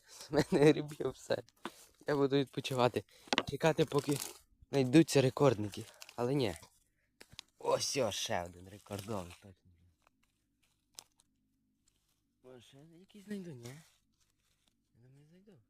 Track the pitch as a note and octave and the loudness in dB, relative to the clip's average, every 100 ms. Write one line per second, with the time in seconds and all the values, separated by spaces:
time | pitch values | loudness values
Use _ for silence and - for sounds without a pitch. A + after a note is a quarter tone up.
0 | - - - D3 - D#3 A#2+ D#3 D3 - | -20 -20 -4 0 2 6 6 4 -2 -6
1 | C3+ - - - - _ - - - _ | -8 -6 -6 -6 -8 _ -18 -18 -20 _
2 | - C#3+ C#3 C#3 C3 - - B2+ A#2+ A2 | -4 0 2 2 0 -4 -4 2 2 2
3 | - - - - - C#3 E3 D3+ D#3 C#3+ | -10 -12 -4 -4 -4 0 2 2 0 0
4 | - C#3 - - _ _ - C#3 B2+ D3+ | 0 -2 -4 -14 _ _ -4 -2 4 6
5 | D#3+ C#3 C3 - C#3+ G#2+ G#2 G#2+ A2 - | 6 4 2 4 2 2 -4 -8 -16 -18
6 | - - A#2+ C#3+ A2 E2 - _ _ _ | -16 -6 -2 0 -2 -4 -14 _ _ _
7 | _ _ - - - - C#3+ C3 - C#3+ | _ _ -20 -20 -20 -8 -2 0 0 -2
8 | A2 - - G2 F2 F2 F#2+ G2 - G2 | -2 -2 -4 -4 -6 -12 -18 -18 -12 -10
9 | G2 G#2 F2+ F2 G2 - _ _ _ _ | -8 -8 -10 -16 -20 -20 _ _ _ _
10 | _ _ _ _ _ _ _ _ _ - | _ _ _ _ _ _ _ _ _ -20
11 | - _ _ _ _ _ _ _ _ _ | -20 _ _ _ _ _ _ _ _ _
12 | _ _ _ _ B2+ B2+ - C#3 D#3+ E3 | _ _ _ _ -20 -20 -20 -20 -20 -20
13 | F#3+ G#3 G3 G3+ F3 B2+ A#2 D3 - _ | -20 -20 -12 -12 -12 -14 -16 -18 -20 _
14 | _ _ _ _ _ _ _ _ _ _ | _ _ _ _ _ _ _ _ _ _
15 | B2+ C#3 D3+ F3+ G#3 D3+ | _ -20 _ -20 -20 -20